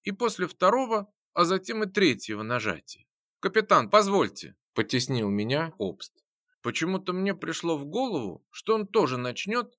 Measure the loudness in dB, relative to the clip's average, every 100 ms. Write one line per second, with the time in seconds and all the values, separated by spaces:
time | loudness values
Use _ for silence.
0 | -10 -4 -4 -2 -6 2 2 2 0 -2
1 | -4 _ _ 0 2 2 -2 -4 -2 2
2 | 2 2 -4 -8 -4 -2 -2 -6 -10 -20
3 | _ _ _ _ 0 0 4 4 6 4
4 | 6 2 2 -2 -16 _ _ -4 0 0
5 | 0 -2 0 -2 0 -2 -2 -6 -6 -6
6 | -18 _ _ _ _ _ -6 -2 -2 -2
7 | -4 -2 -2 -2 -6 -4 -2 -2 -4 -4
8 | -2 -2 -4 -8 _ -10 -2 -2 2 2
9 | 2 0 -4 -6 -4 -4 -4